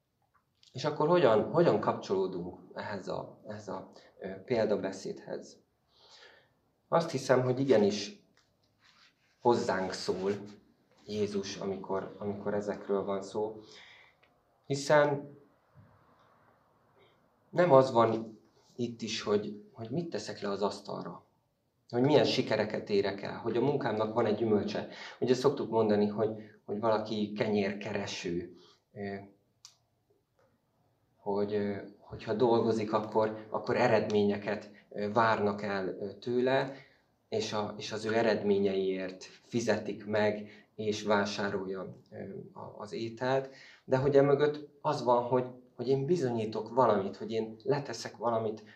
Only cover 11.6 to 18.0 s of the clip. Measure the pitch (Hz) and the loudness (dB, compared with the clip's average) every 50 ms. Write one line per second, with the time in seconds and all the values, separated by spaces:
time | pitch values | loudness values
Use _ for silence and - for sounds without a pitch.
11.6 | 101 98 98 98 - - 95 95 95 - - - 107 104 98 101 - 104 104 104 | -6 -6 -6 -6 -6 -6 -6 -4 -6 -8 -10 -8 -8 -6 -6 -6 -4 -4 -2 -2
12.6 | 101 101 95 - - - 101 98 95 98 98 95 95 - - 110 107 110 - - | -2 -4 -4 -6 -4 -2 -2 0 0 -2 -4 -4 -6 -6 -4 -4 -4 -4 -6 -10
13.6 | - - - - - - - - - _ _ _ _ _ _ _ _ _ _ _ | -16 -20 -20 -20 -20 -20 -20 -20 -20 _ _ _ _ _ _ _ _ _ _ _
14.6 | _ - 139 139 - - 156 147 147 147 139 139 - - - - - _ _ _ | _ -6 -6 -4 2 4 6 6 6 4 2 -2 -6 -8 -16 -20 -20 _ _ _
15.6 | _ _ _ - - - _ _ _ _ _ _ _ _ _ _ _ _ _ _ | _ _ _ -20 -20 -20 _ _ _ _ _ _ _ _ _ _ _ _ _ _
16.6 | _ _ _ _ _ _ _ _ _ _ _ _ _ _ _ _ _ _ - 156 | _ _ _ _ _ _ _ _ _ _ _ _ _ _ _ _ _ _ 0 2
17.6 | 175 170 139 135 127 - 117 117 | 4 8 8 8 8 6 6 4